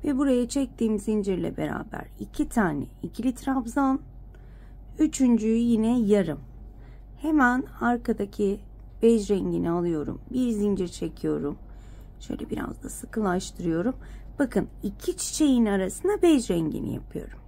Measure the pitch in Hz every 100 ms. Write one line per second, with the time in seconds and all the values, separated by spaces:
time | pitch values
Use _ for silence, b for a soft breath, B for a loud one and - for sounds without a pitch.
0 | 311 262 277 254 240 277 269 - 226 214
1 | 208 214 196 180 170 - 151 - - -
2 | - - 202 - 302 240 190 147 - -
3 | 175 - 233 247 - 269 233 285 277 269
4 | - - - b b b b b - -
5 | 302 - 262 233 214 226 240 226 220 247
6 | 208 208 170 147 - - - - b b
7 | b - 302 311 247 254 - - 233 240
8 | 240 226 202 - 208 196 - - - -
9 | 226 233 196 196 180 170 170 175 175 160
10 | 143 - - 247 247 214 208 190 175 -
11 | 170 - 156 151 147 - - B B B
12 | B - - - - - - - - -
13 | - - 202 180 - - 175 165 202 254
14 | B B B - 269 - - - 208 196
15 | - 349 - - 302 254 220 202 190 -
16 | 359 415 349 302 226 175 156 151 - -
17 | - - - -